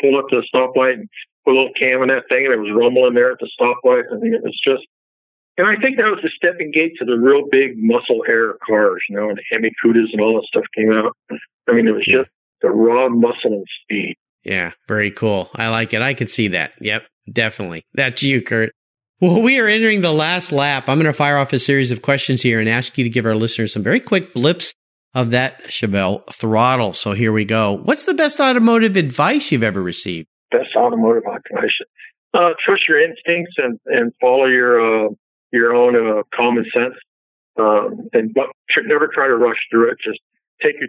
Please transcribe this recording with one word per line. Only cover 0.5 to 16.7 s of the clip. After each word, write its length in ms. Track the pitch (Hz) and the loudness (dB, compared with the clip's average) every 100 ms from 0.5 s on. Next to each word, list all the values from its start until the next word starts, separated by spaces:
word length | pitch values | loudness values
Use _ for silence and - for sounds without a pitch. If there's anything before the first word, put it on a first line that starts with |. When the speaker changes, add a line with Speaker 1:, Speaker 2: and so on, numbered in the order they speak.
Speaker 1:
stoplight 420 | 127 127 135 131 | 0 0 2 0
and 140 | 120 110 - - _ | 0 -8 -20 -20 _
put 80 | - | 2
a 40 | 131 | 2
little 160 | 127 - | 2 -2
cam 240 | 131 127 | 0 0
in 60 | 131 | 0
that 160 | 131 - | 0 0
thing, 180 | 127 135 | -2 0
and 80 | |
it 40 | 117 | -2
was 140 | 104 | 0
rumbling 400 | 107 120 127 127 | 2 2 4 4
there 160 | 120 127 | 4 2
at 80 | 123 | 0
the 120 | 120 - | -10 -2
stoplight. 440 | 123 123 127 123 120 | -2 2 2 2 0
I 80 | 113 | -4
mean, 160 | 113 | -2
it 80 | 117 | -2
was 160 | - - | -4 -4
just, 180 | 139 135 - _ _ _ _ _ _ - | 0 -2 -4 _ _ _ _ _ _ -2
and 100 | 175 | 0
I 120 | 196 | 2
think 180 | 262 262 | -2 0
that 120 | 214 | 0
was 100 | 202 | 0
the 80 | 160 | -6
stepping 380 | - 175 175 156 | -2 -2 -2 -4
gate 200 | 156 165 165 | -2 -2 -2
to 60 | |
the 140 | 123 117 | -2 2
real 240 | 127 143 143 | 4 4 4
big 260 | 135 135 113 | 2 2 0
muscle 480 | 113 117 - 117 113 | 2 2 2 -2 2
air 260 | 117 113 - - | 0 0 -4 -2
cars, 360 | 107 104 95 - | 2 2 0 -6
you 60 | 101 | -6
know, 120 | 107 | -4
and 100 | 101 | -6
the 60 | - | -6
Hemi 200 | 113 113 - | -2 -2 0
Cudas 260 | 117 113 110 | 2 4 2
and 80 | 107 | 0
all 140 | 110 110 | 0 0
that 60 | - | 0
stuff 160 | - - - | -4 -4 -2
came 140 | 107 | 2
out. 260 | 110 113 - - 226 - _ - | 2 0 -6 -16 -16 -16 _ 0
I 40 | |
mean, 140 | 117 113 | 2 2
it 60 | |
was 120 | 107 135 | 0 0
Speaker 2:
Yeah. 120 | 131 | 0
Speaker 1:
just 120 | 131 _ _ - | 0 _ _ -4
the 80 | - | -2
raw 380 | 107 113 120 131 | 2 4 4 2
muscle 440 | 120 117 - 120 | 2 2 0 -4
and 140 | 104 92 - | -4 -8 -18
speed. 340 | - 104 90 90 _ _ | -8 -6 -6 -10 _ _
Speaker 2:
Yeah, 280 | 95 95 85 - - | -6 -4 -4 -8 -4
very 240 | 107 104 | -2 -2
cool. 380 | 101 113 98 90 | -2 -2 -2 -4
I 140 | - 113 | -6 -4
like 260 | 113 113 | -2 -2
it. 80 | 110 | -2
I 120 | 127 | -2
could 160 | 135 117 | -4 -4
see 180 | - 107 | -2 -2
that. 240 | 90 73 | -2 -6